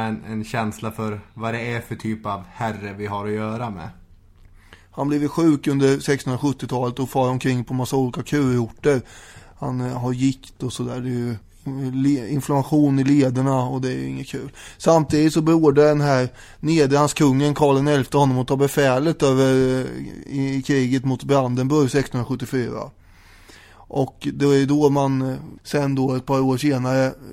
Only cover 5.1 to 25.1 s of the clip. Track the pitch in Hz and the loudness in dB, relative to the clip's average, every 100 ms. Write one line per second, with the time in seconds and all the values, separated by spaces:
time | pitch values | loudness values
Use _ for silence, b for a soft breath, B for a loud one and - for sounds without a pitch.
5.1 | 147 147 156 165 147 147 139 135 139 143 | 0 0 2 4 4 0 2 2 2 0
6.1 | 139 - 123 143 131 123 123 123 120 131 | -2 -2 -2 -2 -2 -4 -4 -4 -4 -4
7.1 | 135 127 127 135 127 117 127 123 135 127 | 0 0 0 0 -2 -2 -4 -2 0 -2
8.1 | 120 117 147 135 123 113 - 151 135 B | -4 -2 0 2 0 -2 -2 0 0 B
9.1 | B B B B - 135 127 123 127 123 | B B B B -10 -6 -6 -6 -6 -4
10.1 | 123 135 135 - - 127 - 123 123 123 | 0 0 0 -8 -10 -10 -6 -8 -8 -6
11.1 | 123 120 110 - - 143 135 131 131 139 | -4 -4 -6 -12 -14 -10 -8 -4 0 0
12.1 | 139 107 143 131 143 135 156 147 135 135 | 0 -2 -4 -2 -2 2 2 4 4 4
13.1 | 143 131 123 135 131 127 131 131 131 131 | 4 4 2 0 0 -2 -4 -4 -4 -6
14.1 | 135 131 131 139 B B B - 165 151 | -8 -10 -12 -12 B B B 4 4 4
15.1 | 151 156 156 156 165 156 139 151 147 143 | 4 4 4 4 4 6 6 6 4 2
16.1 | 131 127 B B B 147 160 139 143 147 | 2 0 B B B 0 2 4 4 2
17.1 | - 147 131 147 143 147 135 147 147 123 | 4 4 4 2 2 4 4 4 2 2
18.1 | 143 139 127 127 135 139 151 139 127 156 | 2 2 2 0 0 2 2 2 2 0
19.1 | 156 143 131 135 131 131 131 127 123 139 | 2 2 4 4 4 2 0 -4 -8 -12
20.1 | - - 139 135 135 131 143 127 131 131 | -14 -8 -4 -2 -2 0 0 2 0 0
21.1 | 127 135 139 127 123 131 151 135 147 131 | -4 0 0 2 -2 0 2 2 0 -2
22.1 | 127 117 123 123 131 120 120 104 - B | -4 -4 -6 -4 -4 -4 -6 -12 -16 B
23.1 | B B B B B B B - - 131 | B B B B B B B -8 -4 -4
24.1 | - 143 139 143 139 135 147 147 139 139 | -4 -8 0 4 4 4 4 4 4 0